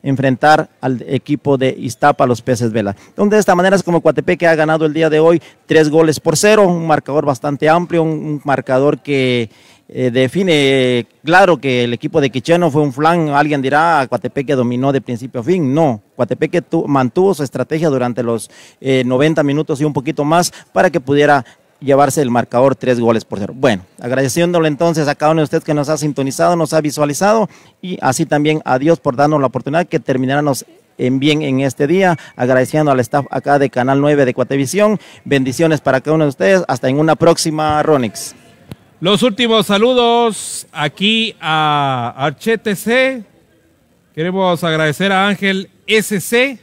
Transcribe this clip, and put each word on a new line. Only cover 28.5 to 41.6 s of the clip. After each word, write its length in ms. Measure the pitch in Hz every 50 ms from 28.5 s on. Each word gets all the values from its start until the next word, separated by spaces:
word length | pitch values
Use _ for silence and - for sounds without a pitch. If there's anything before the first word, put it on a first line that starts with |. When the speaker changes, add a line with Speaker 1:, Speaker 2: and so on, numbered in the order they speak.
| 156 156 -
Speaker 1:
a 140 | - 127 127
Dios 220 | 135 156 165 165
por 160 | _ 147 127
darnos 220 | 120 143 147 156 147
la 100 | 139 127
oportunidad 380 | - 127 120 139 143 165 175
que 140 | - - 151
termináramos 640 | 113 - 139 127 131 127 135 147 147 147 131 117 - _ - _ _ _ _
en 220 | - 131 127 131 135
bien 240 | 135 151 151 151 156
en 180 | 143 131 131
este 260 | 139 135 - - 147
día, 300 | 143 170 190 196 180 170 - - - -
agradeciendo 540 | - 127 127 131 127 127 123 - 156 156 147
al 100 | 135 127
staff 260 | 120 - - 143 - -
acá 280 | - 135 - - 143 143
de 100 | 143 131
Canal 320 | - 127 123 131 135 139
nueve 240 | 143 147 151 143 139
de 80 | 123 127
Cuatevisión. 640 | - 123 - 139 139 139 131 - 190 208 214 214 175 - - - - _
Bendiciones 560 | - 135 139 131 131 131 - 165 160 160 139 _
para 180 | 143 127 131
cada 140 | - 147 156
uno 100 | 160 156
de 60 | 147
ustedes, 340 | 131 _ 185 190 196 185 175 -
hasta 200 | 135 127 - 127
en 100 | 131 143
una 180 | 156 160 156
próxima, 680 | - 160 170 165 - - 165 156 156 156 151 151 151 147
Ronix. 520 | 151 156 139 123 107 - - - - - - _ - - _ - - - _ _ _ _ _
Speaker 2:
Los 220 | 156 175 208 190 226
últimos 440 | 247 202 - 240 233 226 220 196
saludos 1000 | - 202 196 214 247 254 247 240 233 233 233 240 233 208 - - - - - - _ _
aquí 600 | 160 147 151 - - 185 208 220 226 226 220 - _
a 760 | - 160 160 156